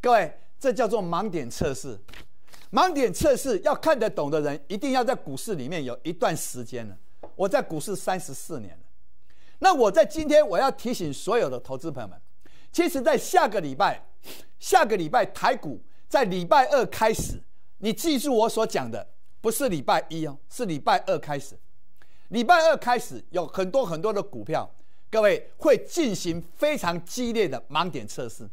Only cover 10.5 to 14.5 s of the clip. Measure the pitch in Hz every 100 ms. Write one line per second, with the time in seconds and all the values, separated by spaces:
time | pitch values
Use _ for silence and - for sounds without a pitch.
10.5 | 180 269 254 233 247 160 135 - 233 160
11.5 | 123 - 131 160 127 104 - - - -
12.5 | - - - 349 269 247 262 - 370 285
13.5 | 202 151 131 185 127 - - - - -